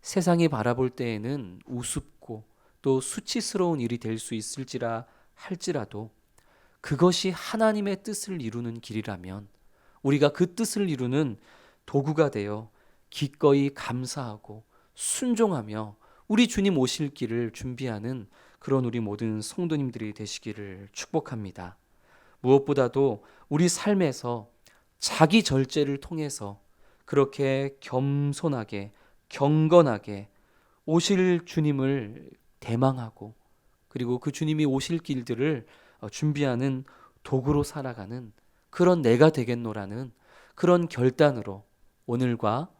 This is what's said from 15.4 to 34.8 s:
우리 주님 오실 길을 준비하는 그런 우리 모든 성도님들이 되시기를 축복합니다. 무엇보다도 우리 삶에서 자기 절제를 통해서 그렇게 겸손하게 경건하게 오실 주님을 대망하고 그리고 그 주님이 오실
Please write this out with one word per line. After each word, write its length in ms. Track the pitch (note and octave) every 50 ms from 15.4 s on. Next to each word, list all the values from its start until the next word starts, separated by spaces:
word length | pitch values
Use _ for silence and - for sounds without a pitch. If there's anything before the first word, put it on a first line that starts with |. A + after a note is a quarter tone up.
| A#3 G#3 F#3 C3+ G#2+ G#2 G#2+ G#2+ A2 G#2+ G2+ _ _ _ _ _ _ _
우리 200 | G#3 A3 A#3+ A3+
주님 300 | - - G3 G3 F#3 C#3+
오실 360 | C3 B2 - - D#3 C#3 -
길을 380 | - C3+ A2 A2+ A#2 A#2+ A2+
준비하는 760 | A2 - - B2+ B2+ A#2+ C3+ B2+ A2 G#2 G#2 A#2+ C3 B2+ G#2 - _ _ _ _ _ _
그런 260 | - - C3+ C3+ B2+
우리 140 | A#2+ A2+ A#2+
모든 420 | A2+ G#2 G#2 G#2 A#2 A2+ A2 G#2+
성도님들이 720 | G#2+ - - - F3 E3+ D#3+ D3 C#3 B2+ A#2 A#2 A2+ G#2+ G#2
되시기를 760 | - A2 G2+ - - _ A2+ G#2 G#2 G#2 G2 F#2+ F#2+ G2+ G2
축복합니다. 840 | _ - - _ - D#3+ D3+ - C3 A2+ G#2 F#2+ F2 - F2+ F2+ - _ _ _ _ _ _ _ _ _ _ _ _ _
무엇보다도 840 | - B2 C3+ C#3 C#3 C#3+ C#3+ C3+ C3 A#2+ - C3+ C#3 C3+ A2 G2 - _ _ _ - _
우리 200 | C#3+ D3+ F3 F3
삶에서 800 | E3+ - - G#3 G#3 G3 F#3 D3 B2+ - - B2 A#2+ A2+ G#2 _ _ _ _ - _ _ _ _ _ _
자기 440 | - - - - D#3+ D#3 F3 A3+ G#3
절제를 560 | - C3+ C3 C3+ C3 - D#3+ C#3+ C#3 C#3 C#3
통해서 640 | - - E3+ D#3+ D#3 C#3+ C3+ - G#2+ G2+ G2+ - _ _ _ _ _ _ _ _ _
그렇게 720 | - - C#3 C#3 C3+ - - C#3 C3+ C3 C3 C#3 C#3 C3+ _
겸손하게 1120 | - - - C3 C3+ C#3 C#3+ C#3+ C#3+ C#3+ C#3 - - E3 C#3 B2 A2 - - G2+ G2 G#2 _ _ _ _ _ _ _ _
경건하게 1000 | - - C#3 C#3+ D3+ D#3 D#3 D#3 E3+ F3 E3 C#3 A2+ G2+ - - G#2 G2 G2+ - _ _ _ _ _ _ _ _ _ _ _
오실 600 | - D#3 E3+ - - G3+ F#3 F#3 F#3 F3+ E3+ E3+
주님을 880 | - - D#3+ D#3 D3+ C#3+ C3+ C3 C3+ C#3 C#3 A2+ G#2 A2+ C#3 - C2+ - _ _ _ _ _
대망하고 760 | - - A2+ A#2 C3 C3 C3+ B2+ A#2+ A2 _ - G2+ G#2+ A2+ _ _ _ _ _ _ _ _ _ _ _
그리고 320 | _ C3+ B2 A#2 B2 B2
그 120 | - D3+
주님이 340 | C#3+ - D#3+ D#3 D#3 D3+ D#3
오실 340 | C#3+ C3 C3+